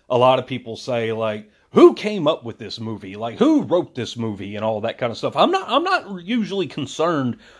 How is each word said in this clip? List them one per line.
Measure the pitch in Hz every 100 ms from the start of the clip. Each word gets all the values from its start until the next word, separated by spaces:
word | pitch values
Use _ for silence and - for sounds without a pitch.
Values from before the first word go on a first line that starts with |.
| -
a | 123
lot | 127 131
of | 127
people | 127 117 110
say, | - 120 113
like, | 110 110 107 - _ _
"Who | - 339
came | - 214 208 147
up | 165
with | 117 101
this | 104 -
movie? | 113 104 95 101
Like, | 117 110
who | 262 302
wrote | 190 175 143
this | - - 120
movie?" | 113 98 101 104
and | 110
all | 110
that | 110 -
kind | 120
of | 107
stuff. | 131 131
I'm | 226
not, | 381 359
I'm | 254
not | 359 370 190 185 175
usually | 240 180 196 151
concerned | - 135 - 165 156 127 110 -